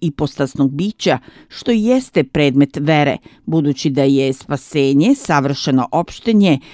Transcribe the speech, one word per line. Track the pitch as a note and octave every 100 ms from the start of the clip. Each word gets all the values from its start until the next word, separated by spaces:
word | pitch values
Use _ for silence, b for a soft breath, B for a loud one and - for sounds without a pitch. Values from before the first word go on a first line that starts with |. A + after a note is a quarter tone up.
ipostasnog | E3 - D3 - C3+ - C3+
bića, | C#3 G3+ - F#3 B2+ B B B
što | - -
i | A#3
jeste | A3 C4 - E3+
predmet | C3+ D3+ C#3+ C3+ C#3+ -
vere, | D3 D3+ C#3+ - b b -
budući | D#3+ D3 C3+ D#3
da | C3+
je | C#3 C3+ C3+
spasenje | C3 - C#3+ - D3 C3+ C#3 G#3+
savršeno | C#4 - D3 C#3 C#3 D#3 C3 -
opštenje | D#3+ E3+ - A#3 G#3+ F#3+ C#3 B